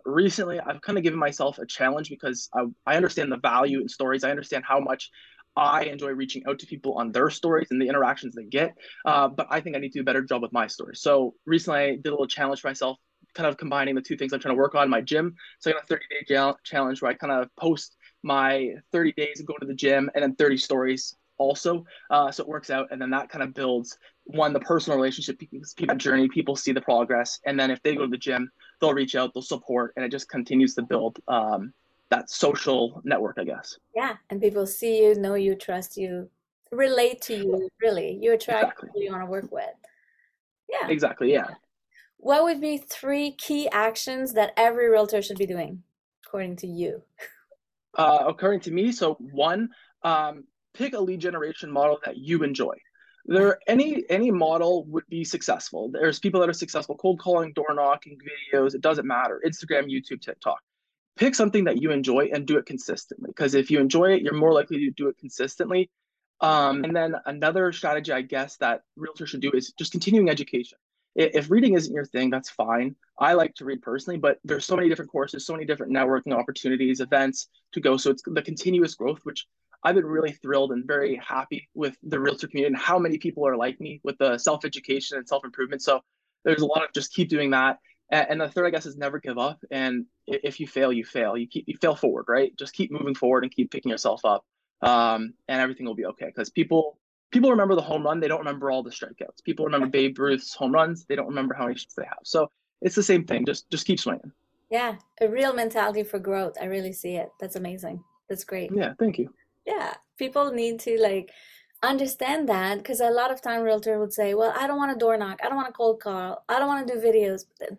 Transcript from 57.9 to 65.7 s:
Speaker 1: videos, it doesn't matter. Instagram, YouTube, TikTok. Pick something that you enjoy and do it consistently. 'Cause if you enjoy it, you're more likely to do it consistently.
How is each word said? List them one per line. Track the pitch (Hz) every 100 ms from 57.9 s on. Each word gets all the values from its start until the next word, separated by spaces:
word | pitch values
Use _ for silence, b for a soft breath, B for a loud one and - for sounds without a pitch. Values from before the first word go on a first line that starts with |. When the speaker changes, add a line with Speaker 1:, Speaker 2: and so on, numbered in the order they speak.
| 143 147 143 143 147 -
Speaker 1:
videos, | 139 135
it | 131
doesn't | 156 151 135
matter. | 123 123 98 165
Instagram, | 165 160 147 143
YouTube, | 135 - 123
TikTok. | - - - 73 _ _ _ _ _ -
Pick | 254
something | 262 214 208
that | 175 123
you | 156
enjoy | 143 131 127 143
and | 147 143
do | 147
it |
consistently. | - 135 - - - - -
'Cause | - 143
if | 139 135
you | 147
enjoy | 135 165 185
it, | 190
you're | 147
more | 151 156
likely | 151 147 147
to | 143
do | - 143
it | -
consistently. | 135 - 135 - 180